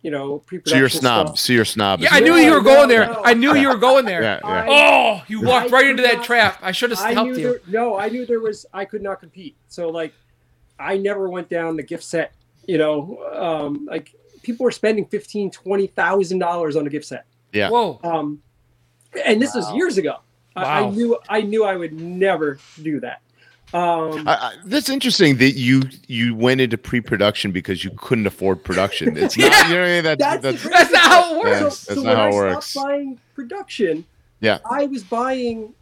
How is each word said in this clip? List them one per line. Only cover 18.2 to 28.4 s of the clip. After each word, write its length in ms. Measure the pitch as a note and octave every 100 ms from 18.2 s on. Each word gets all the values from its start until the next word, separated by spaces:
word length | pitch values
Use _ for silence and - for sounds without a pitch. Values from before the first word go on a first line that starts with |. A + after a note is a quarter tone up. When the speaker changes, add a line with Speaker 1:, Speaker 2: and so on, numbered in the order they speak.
| D3 D4 _ _ _ _ _ _ _ -
Speaker 1:
and 160 | - G#3+
this 140 | C4+
was 120 | B3 E3
Speaker 4:
Wow. 100 | A#3
Speaker 1:
years 200 | F4+ G3+
ago. 180 | D3+ B2+ _ _ _ -
I, 80 |
I 160 | F#3 D3+
Speaker 3:
Wow. 80 | G#3
Speaker 1:
knew, 280 | G3+ A#3 A#3 -
I 120 | G#3+
knew 220 | G#3 A3
I 120 | G#3 F#3
would 160 | E3
never 680 | D#3+ E3 F3+ F#3+ F3 D3+ C3+ _ -
do 160 | D#3 D3
that. 200 | A#2+ - _ _ _ _ _
Um, 560 | F3 F3 E3 D#3+ D#3 D3+
Speaker 2:
I, 60 |
I, 200 | D#3 A#2+ G#2+ F3+
that's 240 | C4+ B3+
interesting 480 | C4+ B3+ - E3+ C3
that 140 | C3
you, 300 | C3+ B2 C3+ C3 - _
you 280 | A#2+ A#2
went 260 | A2+ A#2+ C3
into 160 | B2+ A2+
pre-production 760 | - B2 G#2+ G#2 G#2 G#2+ G#2
because 300 | F#2 F2 F2+
you 80 | F#2+ -
couldn't 300 | - A#2+ G2
afford 360 | -